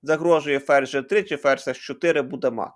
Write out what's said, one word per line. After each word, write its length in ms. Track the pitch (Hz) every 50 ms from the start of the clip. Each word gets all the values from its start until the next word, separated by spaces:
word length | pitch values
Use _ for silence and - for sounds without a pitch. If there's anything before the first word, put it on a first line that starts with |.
Загрожує 580 | _ 143 160 151 165 175 170 156 143 147 143 139
ферзь 300 | 139 - 147 139 135 131
Ж 120 | - 143
три 220 | 135 - 196 208 196
чи 140 | - 151 143
ферзь 300 | - 143 135 131 - -
С 100 | 131 -
чотири, 440 | - - 143 139 - 170 160 151
буде 280 | 135 127 139 131 - 131
мат. 240 | 117 113 92 - -